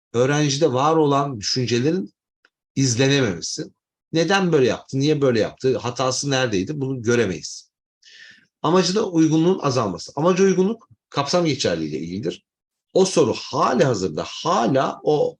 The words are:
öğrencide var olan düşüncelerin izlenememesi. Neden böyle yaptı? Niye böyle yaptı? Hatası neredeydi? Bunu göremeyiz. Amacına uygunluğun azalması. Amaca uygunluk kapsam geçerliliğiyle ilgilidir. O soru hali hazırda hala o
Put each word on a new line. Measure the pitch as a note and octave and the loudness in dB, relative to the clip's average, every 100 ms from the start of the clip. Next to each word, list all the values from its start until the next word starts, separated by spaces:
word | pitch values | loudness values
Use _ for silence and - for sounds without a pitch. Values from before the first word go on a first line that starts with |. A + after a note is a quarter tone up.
| _ | _
öğrencide | A#2 C3 D3 D3+ C#3 D#3+ | 0 2 2 0 2 0
var | B2 D3 D#3+ | 2 2 2
olan | D3 C#3 D3 A#2 | 2 2 -2 -6
düşüncelerin | G2 C3+ A#2+ A#2+ C#3 F#3 G#3 _ _ _ _ _ _ - | -6 -4 -2 0 0 -2 -6 _ _ _ _ _ _ -2
izlenememesi. | C3+ A2+ C3+ C#3 A#2+ E2 - - - _ _ _ _ | 0 2 2 2 0 -2 -8 -10 -12 _ _ _ _
Neden | D#3+ E3 G3 F3+ | -2 0 0 2
böyle | D3+ B2 | 2 2
yaptı? | F2 - C3+ | 0 -6 -2
Niye | C#3+ D3+ | 0 2
böyle | C#3 A2+ | 2 2
yaptı? | E2+ - C3 G#2+ | -2 -2 -2 -2
Hatası | A#2 A#2+ C3 B2+ C#3+ | -4 -2 -2 -2 -2
neredeydi? | C3+ B2+ G2 A2 D3+ | 0 0 0 -2 -4
Bunu | C3+ C3 | -6 -4
göremeyiz. | A2+ A#2+ G#2 D#2+ - - - _ _ _ - - - - _ _ | 0 2 0 -4 -12 -18 -20 _ _ _ -20 -20 -20 -20 _ _
Amacına | D3 F3+ F3 G3+ | 0 2 2 0
uygunluğun | G#3 E3 D#3 D#3+ E3 F#3+ | 0 2 4 4 2 2
azalması. | C#3+ B2+ G#2+ E2+ - - | 0 0 -2 -4 -10 -2
Amaca | E3+ F3+ | 0 4
uygunluk | G3 F3 F#3+ A3+ _ _ _ | 4 4 0 -2 _ _ _
kapsam | - C#3 F3+ | -6 0 0
geçerliliğiyle | E3+ B2+ G#2 E2+ D#2 D2 | 0 0 -2 -2 -4 -6
ilgilidir. | E2 F#2 D#3 F3+ _ _ _ _ _ | -8 -6 -6 -8 _ _ _ _ _
O | E3+ | 0
soru | F#3 F3 B2+ | 2 2 0
hali | - - C3 G3 B3 | -2 -6 -2 0 2
hazırda | C#3+ G#2 F2+ D#2 E2 | 2 0 -4 -6 -8
hala | - D#3 G3 A#3 C3 D3+ - | -6 -2 0 2 0 -2 -2
o | - D3+ - | 0 0 0